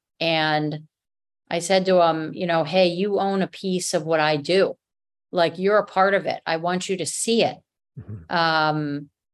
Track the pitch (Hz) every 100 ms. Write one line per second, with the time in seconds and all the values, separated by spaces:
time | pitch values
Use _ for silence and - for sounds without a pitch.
0 | _ _ 165 160 156 151 151 156 156 _
1 | _ _ _ _ _ 175 165 190 185 185
2 | 170 160 156 156 180 165 156 180 185 170
3 | 202 196 196 196 180 - 196 185 - 175
4 | 156 160 151 156 143 185 165 - _ _
5 | _ _ _ 180 165 165 185 214 - -
6 | 196 196 151 - - 165 170 180 185 185
7 | 151 - - 226 151 - _ _ _ -
8 | - 107 82 175 165 160 156 156 147 143
9 | 147 _ _